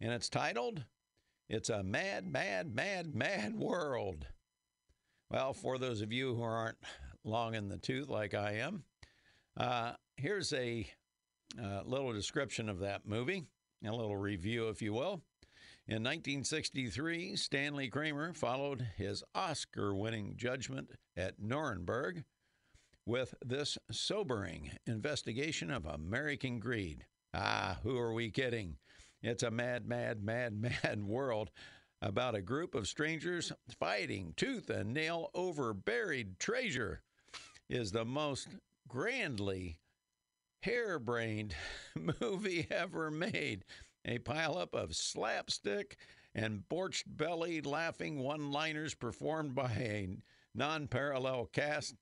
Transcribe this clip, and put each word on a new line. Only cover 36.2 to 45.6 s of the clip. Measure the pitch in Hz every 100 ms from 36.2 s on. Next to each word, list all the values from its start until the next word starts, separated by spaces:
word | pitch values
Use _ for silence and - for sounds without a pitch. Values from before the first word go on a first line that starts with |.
| 101 92
treasure | - 247 240 127 98 80 - _ - - - - -
is | 127 107
the | 110
most | 113 143 151 131 - 95 - _ -
grandly | 120 208 262 180 107 98 95 90 78 _ _ _ _ _ _ _ _
harebrained | - 240 220 160 117 120 113 107 104 78 - - -
<laughs> | - 160 -
movie | 240 190 208 170 -
ever | - 175 165 156
made. | 151 190 - 139 101 - - - _
A | - 117
pileup | 120 151 160 175 175
of | - 90
slapstick | - - - 220 - - -